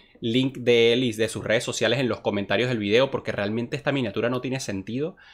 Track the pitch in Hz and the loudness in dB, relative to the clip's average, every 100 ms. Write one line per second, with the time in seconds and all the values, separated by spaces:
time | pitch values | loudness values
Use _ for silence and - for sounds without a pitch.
0 | _ - 120 123 131 131 120 120 117 120 | _ -8 -2 0 0 0 4 6 6 4
1 | 127 107 110 107 101 113 127 - 110 120 | 0 0 -2 -2 0 0 0 0 2 2
2 | 123 104 113 104 98 101 123 120 101 113 | 0 -2 -2 -2 0 0 0 -2 2 2
3 | 135 123 - 104 101 113 120 143 147 139 | 2 -2 -4 -4 -2 -4 -4 -4 -2 -2
4 | 113 107 117 127 127 131 - 98 95 123 | -2 -2 -2 -2 -4 -6 -6 -8 -6 -6
5 | 160 - - | -6 -10 -20